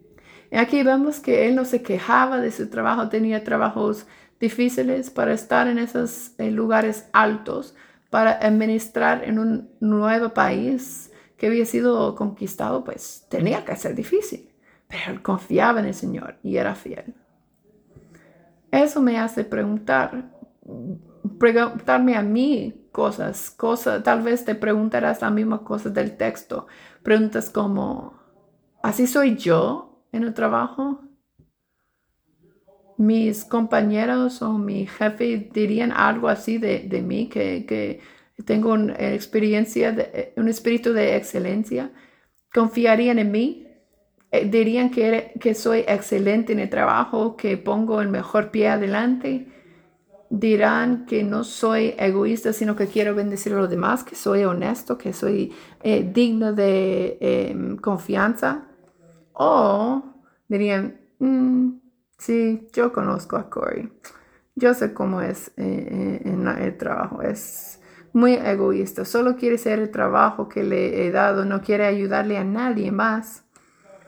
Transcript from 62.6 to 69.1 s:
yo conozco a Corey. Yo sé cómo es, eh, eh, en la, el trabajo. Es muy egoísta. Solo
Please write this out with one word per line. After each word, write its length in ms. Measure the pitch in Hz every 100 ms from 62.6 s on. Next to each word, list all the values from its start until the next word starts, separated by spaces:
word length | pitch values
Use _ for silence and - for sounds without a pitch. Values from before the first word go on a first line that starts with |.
| 220
yo 180 | - 240
conozco 460 | 240 202 196 - -
a 120 | 214
Corey. 420 | - - - 220 - - - _ _ _ -
Yo 180 | 247
sé 200 | 247 214
cómo 280 | 214 196 185
es, 280 | 190 196 -
eh, 40 | -
eh, 640 | 190 196 - 190 196 196 196
en 200 | 190 185
la, 80 | -
el 140 | 190 185
trabajo. 440 | - - - -
Es 580 | - - - - - - - - -
muy 200 | 233 247
egoísta. 720 | 247 208 196 196 196 190 -
Solo 300 | 190